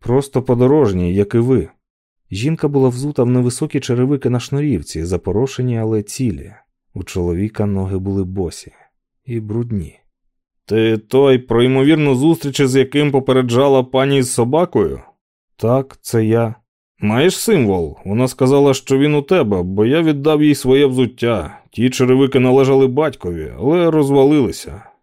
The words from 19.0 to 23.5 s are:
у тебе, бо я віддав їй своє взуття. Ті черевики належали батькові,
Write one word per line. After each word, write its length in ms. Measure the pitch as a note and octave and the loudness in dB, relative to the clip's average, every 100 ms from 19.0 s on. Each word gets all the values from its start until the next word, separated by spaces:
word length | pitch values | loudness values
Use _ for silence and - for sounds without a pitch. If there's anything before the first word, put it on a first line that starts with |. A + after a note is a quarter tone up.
| D3 | 2
у 80 | D3 | 0
тебе, 400 | C#3+ F#3 A#2+ F#2+ | 0 0 0 -2
бо 240 | F2+ G2 A2 | -2 0 0
я 160 | D3+ | 2
віддав 400 | E3 C#3+ C#3+ D3+ | 0 0 0 2
їй 120 | D3+ | 2
своє 320 | C#3+ B2+ C3+ C#3+ | 2 2 4 4
взуття. 720 | B2+ B2 B2+ A#2 A2 D2+ - _ | 2 -2 0 -2 -2 -6 -14 _
Ті 200 | - B2 | -2 -2
черевики 500 | B2+ B2+ C3 C#3 C3 | 0 2 4 4 2
належали 460 | B2+ B2+ C3+ C3+ C3+ | 4 4 4 4 2
батькові, 680 | B2 D#3 - F2+ E2+ D#2 | 2 -2 -4 -10 -8 -10